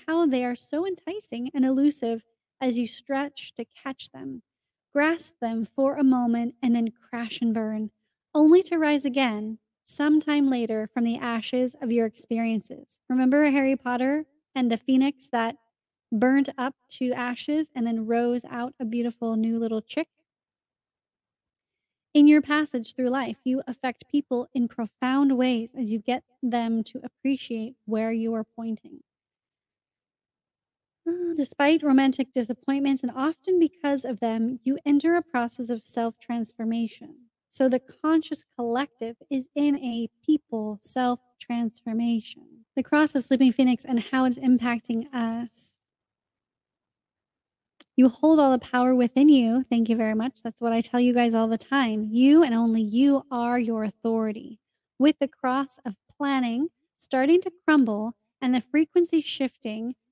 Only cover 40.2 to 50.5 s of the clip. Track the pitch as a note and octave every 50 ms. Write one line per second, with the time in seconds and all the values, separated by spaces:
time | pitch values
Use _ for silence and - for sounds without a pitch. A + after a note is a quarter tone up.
40.2 | _ - D#4 D4 - _ - A3 G#3+ G#3+ G#3+ G3+ - - - C4 B3+ B3 B3 B3
41.2 | _ _ _ _ - - A#3+ A#3 A#3+ A3 - - - A#3 A3 A3+ A#3 A#3 A#3 A3
42.2 | G#3+ - - - - - - A3+ _ _ _ C4+ B3+ - - D4 D#4 D4 - C#4
43.2 | A#3+ - C4 A#3+ C4+ B3+ A3+ - C4 B3+ B3 - - - C4 A#3 - - - C4
44.2 | C4 B3+ A#3+ C4 C4 B3+ B3+ A#3 A#3 B3 A#3+ A3+ - - A#3 A3+ A3+ D4 C4+ B3
45.2 | A#3 A3+ A3+ A#3 A#3 A3+ - - - - - _ _ _ _ _ _ _ _ _
46.2 | _ _ _ _ _ _ _ _ _ _ _ _ _ _ _ _ _ _ _ _
47.2 | _ _ _ _ _ _ _ _ _ _ _ _ _ _ _ - B3+ C4 A#3+ -
48.2 | - D#4 D#4+ D4+ C#4+ C4+ C4 A#3+ - - - B3 B3 B3+ B3+ B3 B3 A#3 - B3+
49.2 | C#4+ D4+ D4 C4 A#3 A3+ A#3 B3+ B3+ - B3 A#3 A3+ A3 A3+ A3+ A3+ A3 A3 A3
50.2 | A3+ C4 - _ - A#3